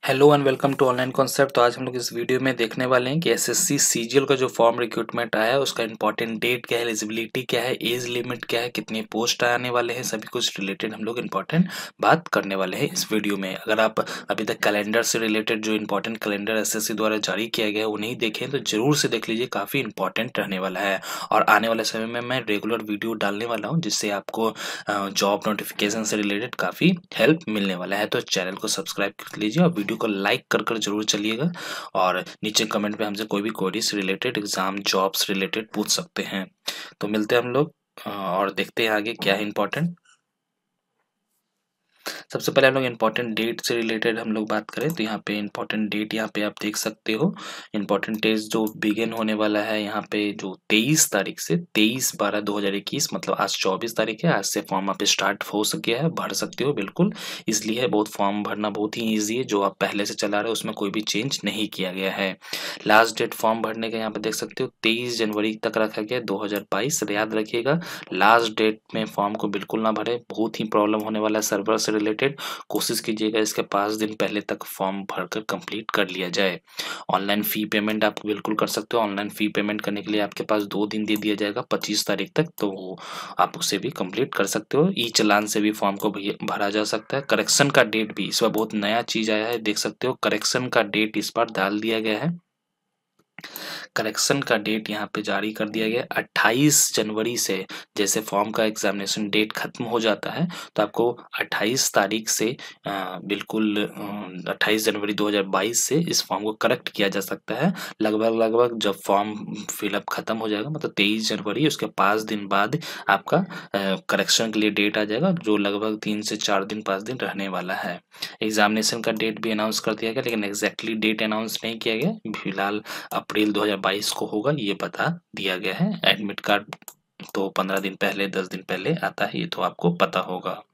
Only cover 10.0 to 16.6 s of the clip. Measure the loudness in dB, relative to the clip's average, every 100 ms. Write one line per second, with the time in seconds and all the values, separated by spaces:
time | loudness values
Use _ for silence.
10 | -4 -6 -4 -2 -2 -2 -6 -4 -6 -4
11 | -6 -4 -4 -4 0 2 2 0 -12 _
12 | 4 4 4 0 0 0 0 0 -2 -2
13 | 0 0 0 -2 -4 -6 0 4 4 2
14 | -2 -6 -4 -2 -2 0 2 2 2 2
15 | 2 2 2 2 2 -2 2 0 0 -2
16 | -2 -4 -2 -2 0 0